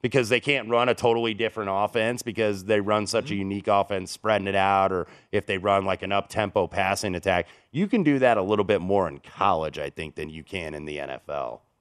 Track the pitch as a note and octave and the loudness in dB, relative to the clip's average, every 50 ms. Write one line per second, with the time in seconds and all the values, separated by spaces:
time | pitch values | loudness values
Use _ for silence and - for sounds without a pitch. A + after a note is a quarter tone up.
0 | - A#2+ - C3+ A#2+ G#2+ B2 A#2 - C#3+ C#3+ C3 A2 A2 A#2 A#2+ B2 B2 A2+ - | -4 0 0 0 2 2 0 0 0 0 -2 -2 0 0 2 2 4 2 2 2
1 | B2+ A#2+ A2+ A#2 A#2 A2+ A2 G2+ A2+ G#2+ - A2 G#2 G2 F#2+ G2 G#2 G#2 - A#2 | 2 2 2 2 0 -2 -2 -2 -4 -4 -4 -4 -4 -2 0 0 0 0 0 0
2 | A2 A#2 B2 A#2+ - A#2+ F#2+ A2 A2 G#2 G2+ F#2+ F#2 G2+ A2 G#2 G2 G2+ G#2+ G#2+ | 0 0 -2 -4 -6 -6 -2 0 0 0 0 -2 0 0 2 2 2 2 0 0
3 | G#2 - - A2+ G#2 C#3+ G#2 G2 G2 G2 G2+ G2+ F#2 A2 G2+ G2+ G2 - G2+ F#2+ | 0 0 -2 -2 -2 -2 -4 -4 -4 -4 -4 -4 0 2 2 2 2 0 -2 -6
4 | F#2 F2+ - - - A2 G#2+ G2+ G2 G2 G2 G2 F#2+ G2 G2 G2 F#2+ F#2+ F#2 F2+ | -6 -8 -10 -4 0 0 0 0 0 0 0 2 4 4 4 4 4 2 2 0
5 | E2 - - - _ _ - G#2 - - G2+ F#2 F2+ G2+ G2 G2 G2 F#2+ F#2 - | -4 -6 -10 -20 _ _ -2 -2 -2 -2 -4 -2 2 2 2 2 2 0 -2 -4
6 | - G2 G2+ G2+ G2 - - A2 G#2+ G2 - G#2+ F2+ E2 - G2+ F#2+ F#2+ G2+ - | -4 -2 -2 -2 -2 -2 -2 -2 -2 0 0 0 0 0 0 -2 0 0 0 -2
7 | - G2+ F2+ E2+ - G2 F2+ F2 E2+ - - _ _ _ - D3 G3+ G3+ - A3 | -2 -4 -4 -2 0 0 0 0 0 -4 -8 _ _ _ -4 -4 -2 0 2 2
8 | E3 D3 C#3+ C3 B2+ B2 A#2 G#2 F#2 G2 G#2+ G#2 G2+ F2+ G#2 E2+ F2 F#2+ G2 G2+ | 4 4 2 4 4 4 4 2 2 2 2 2 2 2 2 0 2 2 2 2
9 | F#2 D#2+ C#2+ - - - - - G2 G2+ F#2 D#2+ D#2+ D2+ C#2 D2+ D2 C#2 - - | 2 0 -2 -8 -16 -14 -6 -2 0 2 2 2 0 -4 -6 -8 -8 -8 -8 -8
10 | D#2+ D2+ - - D#2 D#2 D#2 D#2+ D2 - G2 F#2+ E2 D#2 D2+ D2 D2+ D2+ D2 D2 | -10 -10 -8 -10 -10 -10 -10 -14 -12 -10 -8 -8 -8 -8 -8 -10 -10 -10 -8 -8
11 | C#2+ C2+ C2 A#1+ - - D2 C#2+ B1+ A#1+ A#1 - _ _ _ _ | -8 -10 -10 -12 -10 -8 -8 -6 -6 -8 -10 -14 _ _ _ _